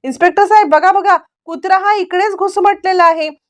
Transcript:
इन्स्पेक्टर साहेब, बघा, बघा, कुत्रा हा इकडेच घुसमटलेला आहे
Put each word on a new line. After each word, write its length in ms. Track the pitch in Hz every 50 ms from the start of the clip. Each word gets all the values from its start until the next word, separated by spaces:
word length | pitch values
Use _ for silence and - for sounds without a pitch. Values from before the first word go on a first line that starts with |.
इन्स्पेक्टर 420 | - 269 254 - 349 359 349 - 403
साहेब, 240 | 392 427 427 415 302
बघा, 240 | 294 302 339 370
बघा, 240 | 392 392 359 403 370 320 _ _ _ _ _
कुत्रा 340 | - 330 339 330 381 381 381
हा 160 | 381 403 427
इकडेच 420 | 415 370 370 359 359 392 427 392
घुसमटलेला 680 | 392 381 392 381 403 359 403 403 403 - 381 370 359 349
आहे 260 | 339 330 320 311 311 294 _ _